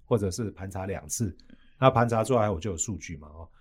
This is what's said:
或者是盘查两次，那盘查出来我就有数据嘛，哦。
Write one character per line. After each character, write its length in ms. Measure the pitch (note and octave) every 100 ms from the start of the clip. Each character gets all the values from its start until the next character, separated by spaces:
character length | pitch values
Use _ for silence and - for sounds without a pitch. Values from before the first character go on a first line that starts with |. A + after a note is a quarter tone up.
| -
或 100 | A#2+
者 140 | G2
是 200 | F#2 G#2+
盘 160 | - F#2+
查 180 | F#2+ F#2+
两 200 | F2 D2
次， 300 | - G#2+ - - - - -
那 120 | C3
盘 180 | A#2 A#2+
查 160 | A2+
出 100 | A2
来 140 | B2 G#2+
我 100 | F2+
就 120 | G#2+
有 60 | E2
数 200 | - E2+
据 220 | - D2+
嘛， 100 | D2
哦。 180 | D#2 E2+ -